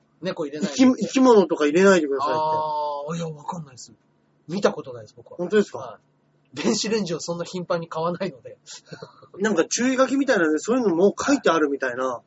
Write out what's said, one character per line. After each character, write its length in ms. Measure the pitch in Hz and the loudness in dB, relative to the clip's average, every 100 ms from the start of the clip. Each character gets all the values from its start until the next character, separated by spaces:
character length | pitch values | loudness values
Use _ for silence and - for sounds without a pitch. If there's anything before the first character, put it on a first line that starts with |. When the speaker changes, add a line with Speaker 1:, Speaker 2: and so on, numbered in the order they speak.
| _ _ | _ _
Speaker 1:
猫 240 | 175 175 147 | -8 -6 -8
入 40 | |
れ 100 | 151 | -6
な 60 | 185 | -4
い 40 | |
で。 60 | - | 4
Speaker 2:
生 180 | 262 | 4
き-、 60 | 254 - | 4 0
生 60 | |
き 60 | 262 | 4
物 260 | 262 220 175 | 6 8 6
と 100 | - | 2
か 100 | 147 | 2
入 60 | |
れ 120 | 160 | 4
な 120 | 196 185 | 6 6
い 40 | |
で 80 | 147 | 4
く 60 | |
だ 60 | 135 | -2
さ 100 | 147 | -2
い 20 | |
っ 20 | |
て。 60 | 156 | -2
Speaker 1:
あ 720 | 156 156 156 151 147 143 147 | -2 -2 -4 -4 -6 -6 -8
ー、 40 | 170 | -8
い 40 | |
や、 80 | 165 | -10
わ 160 | 147 | -10
か 140 | 147 180 | -12 -12
ん 60 | |
な 80 | 151 | -12
い 20 | |
で 40 | - | -18
す。 140 | - _ _ _ _ _ - | -20 _ _ _ _ _ -10
見 140 | 185 | -2
た 100 | 202 | -2
こ 100 | 156 | -2
と 100 | 135 | -10
な 80 | 120 | -16
い 20 | |
で 60 | 107 | -18
す、 60 | - | -20
僕 140 | - | -18
は。 40 | - | -10
Speaker 2:
本 120 | 175 | -2
当 80 | 208 | 0
で 60 | |
す 100 | 202 | 0
か？ 60 | 117 | -4
Speaker 1:
は 200 | 120 101 _ _ _ _ _ | -14 -16 _ _ _ _ _
い。 80 | 135 | -6
電 120 | 208 | -2
子 140 | 214 220 | -2 -2
レ 120 | 220 | -4
ン 40 | |
ジ 100 | 175 | -4
を 60 | 160 | -6
そ 140 | - | -6
ん 40 | 170 | -8
な 60 | |
頻 200 | 165 185 | -8 -8
繁 160 | 175 175 | -6 -6
に 80 | 165 | -6
買 140 | 160 | -6
わ 100 | 165 | -4
な 120 | 175 | -4
い 60 | 190 | -8
の 100 | 127 | -10
で。 160 | - - - - - - | -18 -20 -20 -20 -20 -20
Speaker 2:
<laughs> 400 | - _ - - | -20 _ -20 -4
な 120 | 214 | -2
ん 40 | |
か 120 | 170 160 | 0 0
注 260 | - 254 | 0 0
意 40 | 254 | 2
書 100 | 262 | 2
き 100 | 269 | 0
み 80 | 269 | 0
た 100 | 220 | 2
い 20 | |
な 120 | 156 | 2
ね、 80 | 156 | 0
そ 160 | 196 | 0
う 40 | 262 | 0
い 40 | |
う 60 | 220 | 0
の 80 | 165 | 2
も 180 | 202 - | 2 2
書 160 | - | 0
い 60 | 277 | 0
て 100 | 196 | 2
あ 80 | 165 | 2
る 100 | 147 | 0
み 100 | 139 | -2
た 120 | 131 | -4
い 40 | 123 | -4
な 100 | 131 | -4
Speaker 1:
は 160 | 117 | -6